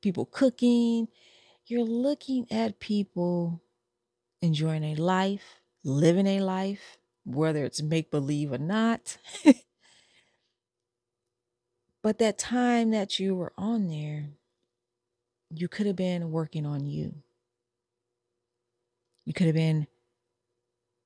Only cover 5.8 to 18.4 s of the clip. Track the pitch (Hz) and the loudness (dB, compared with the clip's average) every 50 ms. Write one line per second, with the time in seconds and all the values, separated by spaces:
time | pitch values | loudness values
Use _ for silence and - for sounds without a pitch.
5.8 | - 147 135 143 156 165 170 190 196 196 196 196 196 190 185 185 190 196 202 - | -4 -2 2 4 4 6 6 6 4 2 2 0 0 -2 -2 -2 -4 -4 -6 -8
6.8 | - - - _ _ _ _ _ _ - 123 143 156 160 156 151 139 120 - - | -12 -20 -20 _ _ _ _ _ _ -6 -2 0 0 0 0 0 -2 -4 -4 -4
7.8 | 151 151 160 165 160 - - 147 139 139 151 147 151 143 131 127 147 165 202 220 | -2 0 0 0 0 0 -2 -2 0 0 -2 -2 -2 -2 -4 -4 -2 -2 0 0
8.8 | 226 226 226 - - - - - _ - - - - 320 247 - _ _ _ _ | 2 0 0 -2 -6 -14 -16 -16 _ -18 -18 6 8 8 8 8 _ _ _ _
9.8 | _ _ _ _ _ _ _ _ _ _ _ _ _ _ _ _ _ _ _ _ | _ _ _ _ _ _ _ _ _ _ _ _ _ _ _ _ _ _ _ _
10.8 | _ _ _ _ _ _ _ _ _ _ _ _ _ _ _ _ _ _ _ _ | _ _ _ _ _ _ _ _ _ _ _ _ _ _ _ _ _ _ _ _
11.8 | _ _ _ _ - 214 214 - 233 214 202 - - - 233 247 247 247 240 233 | _ _ _ _ -2 -2 0 2 0 0 0 -2 -6 -4 -2 0 2 2 2 2
12.8 | 233 220 220 214 196 196 - - 190 190 190 185 170 - - - 185 220 233 226 | 2 2 0 0 -2 -4 -4 -4 -2 -2 -2 -2 -4 -8 -8 -6 -4 -2 -2 -2
13.8 | 196 170 156 151 151 151 151 151 147 147 147 _ _ _ _ _ _ _ _ _ | -2 -2 -4 -6 -6 -6 -6 -8 -8 -10 -14 _ _ _ _ _ _ _ _ _
14.8 | _ _ _ _ _ _ _ _ _ _ _ _ _ _ 160 160 175 170 - - | _ _ _ _ _ _ _ _ _ _ _ _ _ _ -10 -8 -8 -8 -4 -4
15.8 | 208 208 190 175 185 180 180 175 170 160 156 165 160 156 - 156 151 147 147 139 | -2 -2 -2 -2 -2 -2 -2 -2 -4 -4 -4 -4 -4 -4 -4 -6 -4 -4 -4 -4
16.8 | 143 143 147 151 151 - - 151 - _ _ _ _ _ _ _ _ _ _ _ | -4 -4 -6 -6 -6 -8 -10 -14 -20 _ _ _ _ _ _ _ _ _ _ _
17.8 | _ _ _ _ _ _ _ _ _ _ _ _ | _ _ _ _ _ _ _ _ _ _ _ _